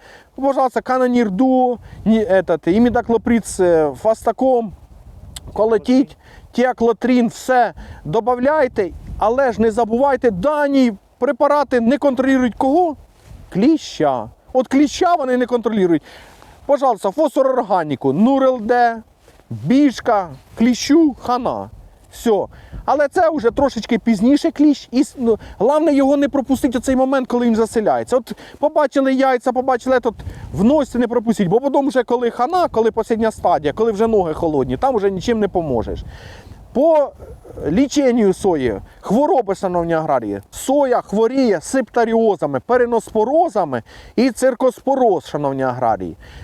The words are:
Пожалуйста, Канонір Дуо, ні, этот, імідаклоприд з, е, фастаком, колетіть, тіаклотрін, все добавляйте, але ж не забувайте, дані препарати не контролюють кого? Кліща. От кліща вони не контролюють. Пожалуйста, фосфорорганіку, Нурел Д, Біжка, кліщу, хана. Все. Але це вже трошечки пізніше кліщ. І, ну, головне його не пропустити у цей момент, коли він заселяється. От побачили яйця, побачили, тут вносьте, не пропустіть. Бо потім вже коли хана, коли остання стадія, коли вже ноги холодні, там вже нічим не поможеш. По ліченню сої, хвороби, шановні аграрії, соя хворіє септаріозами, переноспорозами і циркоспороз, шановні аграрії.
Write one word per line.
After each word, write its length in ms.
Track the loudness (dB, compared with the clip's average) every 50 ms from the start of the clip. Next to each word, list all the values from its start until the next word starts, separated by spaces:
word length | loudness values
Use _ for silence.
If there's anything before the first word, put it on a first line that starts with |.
| _ -20 -20 -20 -20 _ _
Пожалуйста, 460 | -4 -2 -2 0 0 0 0 -2 -4
Канонір 500 | -4 -2 0 0 0 2 2 0 0 0
Дуо, 460 | 0 0 2 2 4 2 2 0 -2 -6 -10 -20 -20 -6 0
ні, 140 | 2 2 2
этот, 500 | 2 2 2 0 2 0 -2 -2 0 0
імідаклоприд 800 | 2 2 2 2 2 0 0 0 -2 0 2 0 0 0 0
з, 120 | -4 -4 0
е, 320 | 2 4 4 4 2 0 -2 -2
фастаком, 720 | -2 -2 -2 0 -2 -4 -2 0 0 2 2 0 -2 -4 -10 -16 -20 _ -20 -20 -20 -20 -20 -20 -20 -20 -20 -18 -18 -12 -4
колетіть, 640 | -2 0 0 0 0 0 2 2 2 2 0 -4 _ _ -20 -20 -20 -20 -8
тіаклотрін, 760 | -2 -2 0 0 0 0 0 0 0 0 0 0 2 2 2
все 460 | 0 -4 -8 -4 0 2 2 2 2 -2 -10 -18 -18 -18 -14 -10
добавляйте, 840 | -4 -4 -2 0 -2 -2 0 0 0 2 2 0 0 0 -4 -4 -4 -6 -14 -14 -14 -6
але 340 | -2 -2 0 0 2 0 0
ж 100 | 0 0
не 100 | 0 0
забувайте, 600 | 2 0 -2 0 0 0 2 0 0 0 0 -2
дані 640 | -2 0 -2 -2 0 0 0 2 2 2 2 2 0 -4 _ _ _
препарати 600 | _ -2 -2 0 0 2 2 2 2 0 0 0 0
не 180 | 2 2 0
контролюють 580 | 2 2 0 0 0 0 2 2 2 2 0 -2
кого? 400 | -2 -2 0 2 2 2 0 -2 -8 -16 _ _ _ _ -20 -20 -20 -20 -8
Кліща. 800 | -2 2 2 2 2 2 -2 -10 -4 -2 0 0 0 -2 -6 -8 -14 _ _ -2 -2
От 140 | -2 0
кліща 480 | 2 2 2 2 2 0 0 2 2 2
вони 220 | 0 0 -2 0
не 80 | -2 0
контролюють. 580 | -2 -2 -2 -2 -2 0 2 2 2 2 0 -2 -8 -20 -20 -20 -20 -20 -20 -20 -20 -20 -16 -2
Пожалуйста, 460 | 0 0 2 2 0 0 0 -2 -4
фосфорорганіку, 1000 | 0 0 -2 0 2 2 2 2 0 0 -2 0 -2 -2 0 -2 -4 -2 0 0 2
Нурел 460 | 2 2 2 4 2 2 2 0 -2
Д, 360 | -2 0 2 2 2 2 0 -4 -12 _ _ _ _ -20 _ _ _ _
Біжка, 800 | -14 -8 -2 2 2 4 4 2 0 -2 -2 0 0 0 0 -4 -12 -20 -20 _ -4
кліщу, 580 | 0 0 0 0 0 0 2 4 4 4 2 0 -4
хана. 480 | -4 -4 -4 -2 -2 -4 -4 -4 -8 -10 -14 -20 -20 -20 _ _ _ _
Все. 340 | -20 -4 0 0 0 0 0 -6 -10 -20 -20 -18 -18 -10 -4
Але 220 | -2 0 0 0
це 220 | -2 0 0 0 0
вже 220 | 0 0 -2 -2
трошечки 480 | 0 0 -2 0 -2 -6 -4 -4 -4 -2
пізніше 520 | 0 -2 0 2 2 2 2 2 0 -2
кліщ. 360 | 0 2 2 2 2 0 -4 -4
І, 120 | -2 -2 -2 -2 -4
ну, 220 | -4 -2 -2 -2 -2 -4 -16 -6
головне 360 | -2 0 2 2 2 2 2 2
його 240 | 2 2 2 2
не 120 | 2 0 0
пропустити 480 | 0 -4 -2 -2 -2 -2 0 -2 -2
у 40 | -2
цей 140 | -2 0 0
момент, 320 | 0 0 0 0 -2 -2
коли 180 | -2 -2 0 0
він 100 | 0 2
заселяється. 640 | 0 0 0 -2 -2 0 0 0 0 -2 0 -2
От 160 | -2 -2 -4 -14 -16 -16 -20 -8 -4
побачили 540 | -4 0 0 0 0 2 0 0 0 0 0
яйця, 380 | 2 2 2 0 0 -2 -2
побачили, 480 | -2 -2 0 0 -2 -2 0 0 0 0
тут 160 | 0 -2 -6 -6 -14 -14 -14 -14 -14 -10 -2
вносьте, 460 | 0 2 4 4 2 0 -2 -2 -4
не 80 | -4
пропустіть. 400 | -2 -2 -2 0 -2 0 0 0
Бо 120 | 2 2 2
потім 280 | 2 2 2 0 0
вже 160 | 0 0 -2 0
коли 260 | 0 0 0 0 -2
хана, 380 | -2 -2 -2 0 0 0 0
коли 240 | 0 0 0 0 0 0
остання 360 | -2 -2 -2 -2 0 0 -2
стадія, 420 | -2 -2 0 0 0 2 0 -2 -2
коли 180 | 0 -2 -2
вже 160 | 0 0 0
ноги 260 | 2 2 0 0 -2 -4
холодні, 440 | -4 -4 -2 0 0 0 -2 -2
там 180 | -2 -2 0 0
вже 160 | 0 0 -2
нічим 280 | -2 -2 -2 -2 -2 0
не 80 | -2
поможеш. 560 | -2 -2 -4 -2 -2 -2 -2 -2 -4 -8 -10 -10 -14 -18 -20 -20 -20 -20 -20 -20 -20 -20 -20 -20 -8 -2
По 380 | 0 2 4 4 2 2 0 -6 -16 -20 -20 -20 -20 -20 -20 -16 -8 -6
ліченню 640 | -2 0 0 0 0 0 0 2 2 2 4 2 2 0
сої, 480 | 0 0 0 0 2 0 -2 -2 -4 -10 -16 -20 -18
хвороби, 540 | -6 -2 0 0 2 2 2 0 0 -2 -6
шановні 380 | -4 -4 -4 -2 -2 -2 0 -2
аграрії, 480 | -2 0 0 -2 -2 -2 -4 -6 -8 -10 _
соя 500 | -16 -10 -4 -2 0 0 2 2 0 -2
хворіє 600 | -2 -2 -2 0 0 0 2 0 2 2 0 -2
септаріозами, 960 | -4 -4 -4 -4 -4 -2 -2 -2 0 2 2 2 2 0 0 -2 -4 -4 -4 -4
переноспорозами 1200 | -2 0 0 0 2 0 0 -4 -4 -2 -2 -2 -2 2 2 0 0 0 0 -2 -2 -2 -4 -6 -8 -10 -20 -20 -20 -8 -2
і 160 | 0 0 0
циркоспороз, 920 | 0 0 0 0 0 2 -2 -2 -2 -2 -4 -2 0 2 2 2 2 0 -4
шановні 380 | -8 -8 -4 -4 -4 -2 -2 -2
аграрії. 540 | -2 -2 -2 0 0 0 -2 -4 -10 -10 -14 -20 -20 -20 -20